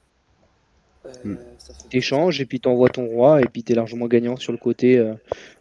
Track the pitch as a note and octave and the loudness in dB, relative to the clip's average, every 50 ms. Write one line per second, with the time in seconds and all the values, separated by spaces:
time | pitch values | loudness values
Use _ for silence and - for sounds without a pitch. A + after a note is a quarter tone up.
0 | _ _ _ _ _ _ _ _ _ _ _ _ _ _ _ _ _ _ _ _ | _ _ _ _ _ _ _ _ _ _ _ _ _ _ _ _ _ _ _ _
1 | _ C3 B2+ B2 A#2+ G#2+ F#2+ - - - - _ _ - - - - - - B2+ | _ -20 -20 -16 -14 -12 -12 -12 -16 -20 -20 _ _ -20 -20 -20 -20 -6 -4 -4
2 | B2 - C3+ C#3 E3 F#3 D#3 C3+ C3+ - - B2 - C3 B2 B2 B2+ B2 - B2+ | -4 -2 -2 0 0 0 -2 -4 -6 -8 -8 -4 -2 -2 2 4 2 2 2 0
3 | B2 A#2 A2+ A#2+ B2 C#3+ D#3 D3 B2 A2+ - A#2+ A2+ - A#2+ A2+ A2+ A2 A#2 A#2+ | -8 -6 -2 2 4 6 6 4 2 0 -2 -10 -4 -2 0 0 0 -4 -6 -8
4 | A#2+ A#2 A#2+ A#2 A#2+ A#2+ B2 B2+ - - A#2+ - - B2 A#2 - B2 B2 B2+ B2 | -4 0 0 0 0 0 -6 -6 -6 -8 -8 -4 -4 -4 -4 0 2 4 4 4
5 | A2+ A2 A2 A2+ _ - - - - - _ _ | 2 0 -4 -10 _ -12 -12 -12 -12 -20 _ _